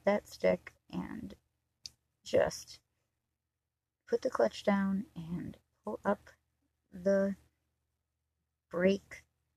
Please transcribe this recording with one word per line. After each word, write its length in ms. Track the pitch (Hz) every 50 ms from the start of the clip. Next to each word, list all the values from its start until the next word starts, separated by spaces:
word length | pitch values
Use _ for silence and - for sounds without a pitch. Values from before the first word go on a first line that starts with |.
| -
that 240 | 196 202 208 - -
stick 420 | - - - - 185 180 - - - _ _ -
and 420 | - - - 53 50 - - - - - _ _ _ _ _ _ _ _ _ - - _ _ _ _ _ _
just 560 | - - - - - - - - - - - _ _ _ _ _ _ _ _ _ _ _ _ _ _ _ _ _ _ _ _ _ _ _ _ _ -
put 140 | - 233
the 80 | - 262
clutch 340 | - - 233 220 - - -
down 420 | 214 202 196 196 196 196 190 233 - -
and 420 | 175 165 160 175 165 156 - - - _ _ _ _ _
pull 140 | 170 156 - -
up 260 | 196 208 - - - - _ _ _ _ _ _ _ _ _ _ _
the 440 | - 185 175 196 196 196 196 196 196 - _ _ _ _ _ _ _ _ _ _ _ _ _ _ _ _ _ _ _ _ _ _ _ _ _ _
brake 540 | - - 180 190 196 196 - _ - - - _ _ _ _ _ _